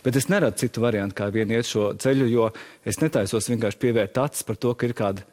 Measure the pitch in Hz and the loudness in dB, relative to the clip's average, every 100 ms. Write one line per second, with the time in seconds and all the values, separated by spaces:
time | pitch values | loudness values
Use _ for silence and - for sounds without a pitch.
0 | 127 131 - 202 131 101 123 - 120 107 | 0 0 2 2 2 0 -2 0 0 0
1 | 98 - 101 110 107 117 117 107 104 104 | -2 -4 -2 0 0 0 0 0 0 0
2 | 131 135 120 120 113 - - - 117 - | 2 2 4 4 2 -2 -16 -12 -8 -2
3 | 156 131 98 110 110 117 107 - 123 113 | 0 0 0 -2 -2 -2 -2 0 0 2
4 | 98 127 143 - - 110 120 120 120 117 | 0 -2 -2 -4 -8 -4 -2 0 -4 -2
5 | 104 98 - | -2 -2 -10